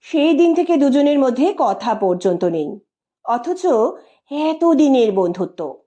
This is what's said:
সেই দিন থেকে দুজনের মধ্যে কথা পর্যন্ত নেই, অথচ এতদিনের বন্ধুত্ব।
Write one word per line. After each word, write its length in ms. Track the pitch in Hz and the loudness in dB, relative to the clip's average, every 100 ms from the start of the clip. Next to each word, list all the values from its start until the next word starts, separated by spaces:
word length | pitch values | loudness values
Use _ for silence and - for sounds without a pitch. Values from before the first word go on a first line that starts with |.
সেই 340 | - 320 302 | -4 0 2
দিন 200 | 311 339 | 2 2
থেকে 220 | 330 339 330 | 2 0 2
দুজনের 420 | 277 269 285 294 | 2 2 2 2
মধ্যে 360 | 262 240 320 392 | 0 0 -2 0
কথা 380 | 254 - 226 | -2 -2 -4
পর্যন্ত 500 | 214 196 180 190 175 | -2 -2 0 -2 -2
নেই, 340 | 180 165 147 214 _ _ _ _ | -2 -2 -6 -10 _ _ _ _
অথচ 420 | - 240 247 359 370 240 240 - - _ _ | -6 -6 -4 -4 0 2 0 -4 -20 _ _
এতদিনের 840 | 285 311 320 339 294 294 262 226 | -6 -4 0 2 4 4 4 2
বন্ধুত্ব। 680 | 196 180 180 185 - 151 - | 2 -2 -2 -8 -8 -12 -12